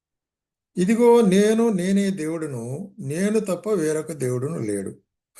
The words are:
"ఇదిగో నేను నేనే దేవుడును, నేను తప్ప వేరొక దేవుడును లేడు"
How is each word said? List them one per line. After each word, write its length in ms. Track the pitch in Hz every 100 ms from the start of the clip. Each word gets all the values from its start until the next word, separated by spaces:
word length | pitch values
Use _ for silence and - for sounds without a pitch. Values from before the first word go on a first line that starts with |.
| _ _ _ _ _ _ _ -
"ఇదిగో 440 | 180 233 240 240
నేను 480 | 208 190 208 226 233
నేనే 420 | 190 185 196 196
దేవుడును, 840 | 151 156 165 151 123 117 147 196 -
నేను 420 | 139 160 202 220
తప్ప 280 | 202 175 214
వేరొక 440 | 202 156 156 156
దేవుడును 460 | 151 127 123 143 165
లేడు" 380 | 107 101 95 - _ _ _